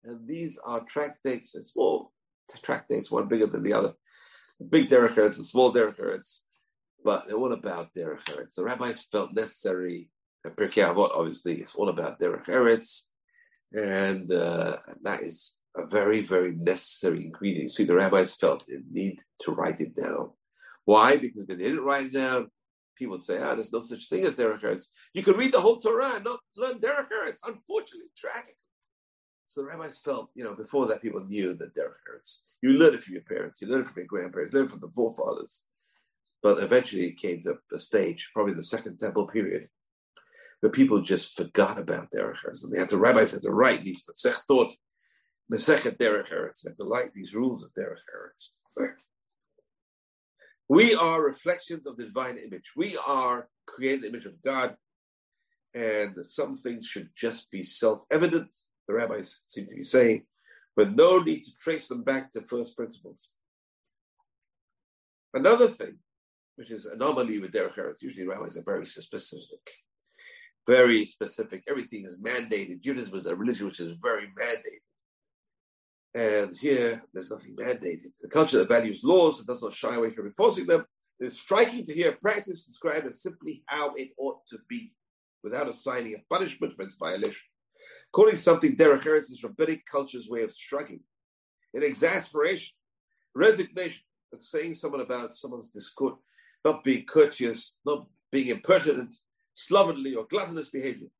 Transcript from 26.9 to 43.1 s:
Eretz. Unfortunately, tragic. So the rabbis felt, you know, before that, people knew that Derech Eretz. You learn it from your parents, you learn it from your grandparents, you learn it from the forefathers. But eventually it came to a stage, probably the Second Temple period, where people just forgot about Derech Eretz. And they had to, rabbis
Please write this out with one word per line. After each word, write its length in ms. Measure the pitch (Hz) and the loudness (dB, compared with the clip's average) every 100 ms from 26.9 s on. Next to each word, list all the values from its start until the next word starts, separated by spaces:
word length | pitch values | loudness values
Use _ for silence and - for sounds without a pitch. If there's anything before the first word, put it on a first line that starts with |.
| 294 269 | -2 -4
Eretz. 300 | 214 156 - 233 | -6 -6 -10 -14
Unfortunately, 640 | 220 - 427 427 349 - - | -16 -6 -6 -6 -20 -20 -14
tragic. 400 | - 233 - _ _ _ _ _ _ _ _ _ _ | -12 -12 -14 _ _ _ _ _ _ _ _ _ _
So 140 | 143 | -12
the 60 | 139 | -10
rabbis 320 | 165 156 - | -12 -14 -12
felt, 320 | 143 123 - | -8 -8 -8
you 100 | 127 | -12
know, 100 | 113 | -12
before 340 | 101 110 143 117 | -12 -4 -2 0
that, 140 | 107 | -2
people 220 | 113 101 95 | -4 -8 -8
knew 280 | 104 92 | -4 -4
that 200 | 82 - | -6 -10
Derech 300 | - 71 - - | -8 -8 -10 -20
Eretz. 300 | - - - _ _ | -20 -16 -16 _ _
You 100 | 127 | 2
learn 220 | 139 160 | 8 8
it 100 | 120 | 6
from 100 | 95 | -10
your 100 | 90 | -14
parents, 380 | - - - - | -8 -8 -8 -12
you 60 | 101 | -4
learn 140 | 131 | -4
it 60 | 123 | -4
from 100 | 87 | -12
your 80 | 90 | -10
grandparents, 460 | 95 87 87 82 | -8 -8 -8 -2
you 60 | 135 | -2
learn 80 | 131 | -2
it 40 | |
from 100 | - | -6
the 100 | 87 | -12
forefathers. 720 | 120 113 117 - - - - _ _ _ _ _ _ _ _ | -4 -4 -2 -6 -6 -10 -18 _ _ _ _ _ _ _ _
But 180 | 104 85 | 4 4
eventually 440 | 98 123 123 98 87 | 4 4 4 -4 -4
it 120 | - | -4
came 240 | 98 85 | -6 -4
to 120 | 87 - _ | -6 -8 _
a 80 | - | -12
stage, 500 | - 107 90 85 - | 0 0 0 -4 -8
probably 200 | 110 101 | -2 -2
the 100 | 82 | -4
Second 340 | 85 117 104 87 | -6 -6 -8 -8
Temple 300 | 107 104 101 | -4 -2 -2
period, 420 | 113 92 92 - _ _ _ _ _ _ _ - _ | -4 -4 -6 -8 _ _ _ _ _ _ _ -20 _
where 100 | 107 | 2
people 300 | 127 135 104 | 6 6 6
just 340 | 85 90 - - | 4 0 -2 -8
forgot 420 | 85 - - - | -2 2 2 0
about 320 | 82 - - | -6 -6 -4
Derech 260 | 52 50 - - | -4 -4 -6 -12
Eretz. 180 | - | -12
And 80 | 85 | -6
they 80 | 90 | -2
had 100 | 90 | 0
to, 80 | 98 | 4
rabbis 340 | 117 | 6